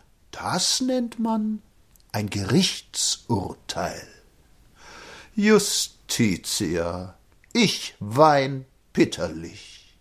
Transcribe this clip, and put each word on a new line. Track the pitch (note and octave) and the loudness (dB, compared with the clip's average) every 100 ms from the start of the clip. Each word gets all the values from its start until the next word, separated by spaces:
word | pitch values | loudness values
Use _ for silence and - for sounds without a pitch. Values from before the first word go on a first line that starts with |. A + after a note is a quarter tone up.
| _ _ _ | _ _ _
das | - F#2+ D#3 - - | -10 -6 -2 -2 0
nennt | B3+ B3+ A#3 A3+ | 0 -2 -2 -4
man | A3+ A3+ G#3+ G#3+ - _ _ _ _ | -2 0 -2 -4 -10 _ _ _ _
ein | A2 G#2+ | -6 -4
Gerichtsurteil. | G2 F#2+ D#3+ F#3 - - - - - - G2+ E2+ - - - F2 - - - _ _ _ _ _ _ - - - - - - | -4 2 2 2 -2 -10 -4 -4 -4 -2 -2 -2 -10 -10 -6 -6 -8 -16 -20 _ _ _ _ _ _ -20 -20 -20 -20 -10 0
Justitia, | G#3 G#3+ G3+ - - - - - A2+ F2 - - F#2 E2+ E2+ F2 F#2 - _ _ _ | 6 6 4 -2 -4 -8 -4 2 2 2 -2 -2 -2 -2 -2 -6 -10 -16 _ _ _
ich | A#3 G#3 - - - | 2 2 0 -8 -10
wein | G2+ A#2 D#3 C#3+ C3+ C3+ C3 _ _ | -2 6 6 6 2 -4 -10 _ _
bitterlich. | - - - E2 D#2+ E2 F2 - - - _ | 0 0 0 -8 -8 -14 -16 -20 -20 -20 _